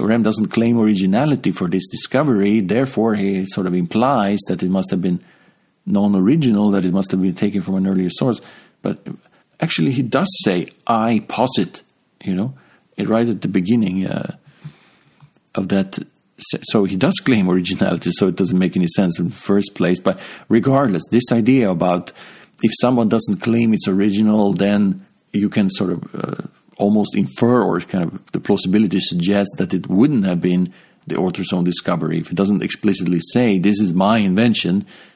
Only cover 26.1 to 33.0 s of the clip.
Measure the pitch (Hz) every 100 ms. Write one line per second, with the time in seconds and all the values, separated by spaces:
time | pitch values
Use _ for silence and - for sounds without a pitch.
26.1 | - - - - _ _ _ 104 107 101
27.1 | 104 98 - 117 123 95 87 - 95 85
28.1 | 98 - 95 - 101 92 101 107 98 -
29.1 | 87 87 101 98 - 90 - - 95 143
30.1 | 139 95 87 90 90 90 - _ _ -
31.1 | - 92 87 92 95 87 87 - 87 80
32.1 | 82 80 87 98 101 - - 107 95